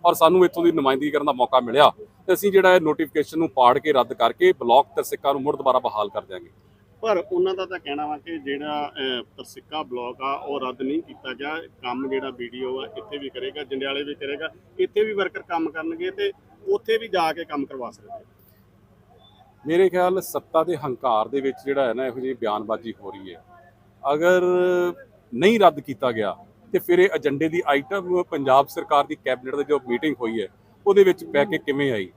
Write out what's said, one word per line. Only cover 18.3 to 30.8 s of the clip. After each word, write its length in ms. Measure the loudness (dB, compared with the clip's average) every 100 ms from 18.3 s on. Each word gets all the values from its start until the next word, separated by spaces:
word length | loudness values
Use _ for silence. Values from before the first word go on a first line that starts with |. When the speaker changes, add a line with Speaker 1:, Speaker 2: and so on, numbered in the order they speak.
| _ _ _ _ _ _ _ _ _ _ _ _ _ -2
Speaker 1:
ਮੇਰੇ 240 | 2 4
ਖਿਆਲ 320 | 4 2 0
ਸੱਤਾ 420 | -4 -8 0 0
ਦੇ 120 | 0 -2
ਹੰਕਾਰ 500 | -4 -4 0 0 0
ਦੇ 140 | -2
ਵਿੱਚ 160 | -4 -6 -4
ਜਿਹੜਾ 220 | 0 0
ਹੈ 60 |
ਨਾ, 120 | 0 -4
ਇਹੋ 140 | -6
ਜਿਹੀ 140 | -6
ਬਿਆਨਬਾਜ਼ੀ 600 | -4 -2 -4 -4 -6 -6 -14
ਹੋ 100 | -14
ਰਹੀ 220 | -16 -16
ਹੈ। 100 | -20 _ -20 -20 _ _ _
ਅਗਰ 380 | -4 2 4 4 4 2 2 2 -2 -6 -16 _ _
ਨਹੀਂ 260 | 2 4 6
ਰੱਦ 200 | 4 4
ਕੀਤਾ 320 | -12 -4 -2
ਗਿਆ 240 | -2 -4 -6 -14 _ -4
ਤੇ 60 | -4
ਫਿਰ 200 | 2 4
ਇਹ 100 | 4 2
ਏਜੰਡੇ 320 | -2 -2 -2
ਦੀ 120 | -2 0
ਆਈਟਮ 560 | 0 0 -6 -2 -2
ਪੰਜਾਬ 440 | -2 -4 4 4 4
ਸਰਕਾਰ 360 | -2 0 2
ਦੀ 120 | 2 -4
ਕੈਬਨਿਟ 400 | -4 -4 -4 -6
ਦੀ 80 |
ਜੋ 160 | 0 -2 0
ਮੀਟਿੰਗ 280 | -2 -2 -2
ਹੋਈ 200 | -4 -4
ਹੈ, 60 | -6 _ _ _